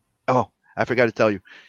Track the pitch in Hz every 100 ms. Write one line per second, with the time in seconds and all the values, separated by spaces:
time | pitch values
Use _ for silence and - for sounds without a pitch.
0 | _ _ - 127 110 _ _ - 113 123
1 | 117 - 113 98 - -